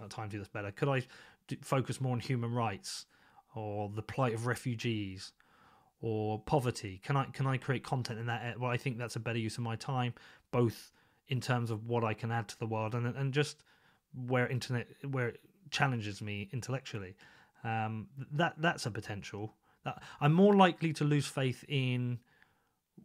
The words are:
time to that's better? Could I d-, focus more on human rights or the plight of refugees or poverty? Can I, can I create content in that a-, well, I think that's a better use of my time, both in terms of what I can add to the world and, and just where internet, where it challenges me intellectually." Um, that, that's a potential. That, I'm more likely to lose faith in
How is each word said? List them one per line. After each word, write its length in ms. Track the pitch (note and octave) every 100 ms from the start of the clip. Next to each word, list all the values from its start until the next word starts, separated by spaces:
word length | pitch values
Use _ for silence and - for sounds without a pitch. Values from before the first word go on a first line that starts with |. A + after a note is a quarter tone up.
| G#2
time 180 | - G#2
to 80 | G#2
that's 120 | F#2+
better? 200 | A2 G2+
Could 180 | - C#3+
I 140 | C3 - - - - -
d-, 120 | C3
focus 360 | - C3+ A#2+ -
more 140 | C3
on 80 | B2
human 320 | - B2 A#2
rights 540 | A#2+ A2+ G2 - - - _ _ - _
or 360 | A2+ G#2+ G#2 G#2
the 80 | G#2+
plight 320 | - - B2+
of 120 | A2 A#2+
refugees 840 | A2+ B2+ A2+ A#2+ G#2+ G2 F#2+ - - _ _ - - _ _
or 360 | A#2 G#2+ G#2+ A2
poverty? 600 | - D3+ B2 - G2+ F#2
Can 140 | - C#3
I, 80 |
can 220 | - - C3+
I 100 | C3
create 260 | - B2
content 380 | - C3 A#2 A2
in 60 | A#2
that 280 | A2+ A#2
a-, 40 | A2
well, 120 | B2
I 60 | B2
think 220 | C3+ A#2
that's 180 | A#2 B2
a 40 |
better 180 | A2+ A#2
use 180 | A2 -
of 80 |
my 120 | A#2 A2
time, 360 | - C3 B2 - - - _
both 420 | B2 A#2 - - _ _ _ -
in 120 | B2+
terms 300 | A#2+ A#2+ A#2
of 160 | G#2+ A#2
what 180 | A#2
I 80 | A2
can 180 | G#2+ A#2
add 180 | A#2 G#2+
to 100 | -
the 80 | A2+
world 280 | A2 A2
and, 120 | A#2+ A#2+
and 260 | A#2+ C#3
just 320 | C#3+ D3 - _ _ _ _ _
where 320 | C3 B2 B2+ A#2+
internet, 400 | B2+ - A#2+ - - C#3
where 180 | C3+ A#2
it 120 | - - _ C#3+
challenges 500 | - C#3+ A#2+ G#2 G2
me 300 | G#2+ G2+ G#2
intellectually." 640 | B2 A2+ C3 - A2 F#2 - - - _ _
Um, 420 | A2+ A2+ A2 A2 - C3+ C3
that, 220 | D3 E3 D3+
that's 280 | E3 - B2
a 40 |
potential. 640 | G#2+ - G2+ - G2+ G#2 - _ _
That, 160 | D3 - - -
I'm 120 | C#3+
more 220 | E3 G3+
likely 380 | G3+ F#3 - E3
to 120 | C#3+
lose 220 | D3 D3 C3+
faith 380 | C#3 C3 - -
in 520 | C#3 B2+ B2 B2 A#2+ - _ _ _ _ _ _ -